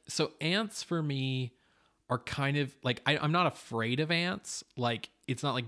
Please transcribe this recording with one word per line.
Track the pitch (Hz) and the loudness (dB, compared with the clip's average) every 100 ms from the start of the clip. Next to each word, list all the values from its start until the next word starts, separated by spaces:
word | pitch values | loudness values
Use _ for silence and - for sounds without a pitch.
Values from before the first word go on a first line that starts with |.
| - | -6
so | - 151 - | -2 -2 -2
ants | 160 196 220 - | 0 0 -2 -6
for | - 170 | -4 -2
me | 151 139 131 131 123 - _ _ _ _ - | 0 0 0 0 -2 -8 _ _ _ _ -4
are | 123 | -4
kind | - - 139 147 | -2 -2 0 2
of, | 135 - | 0 -2
like, | 127 123 | -2 0
I, | - 147 | 2 2
I'm | 147 | 4
not | 175 165 | 4 4
afraid | - - 113 113 127 | 0 -4 -2 2 2
of | 156 | 2
ants. | 170 175 196 - - - - | 2 0 -2 -6 -10 -10 -2
Like, | 120 113 - _ - | 0 0 -4 _ -6
it's | 127 | -2
not | 143 | 0
like | 127 | -2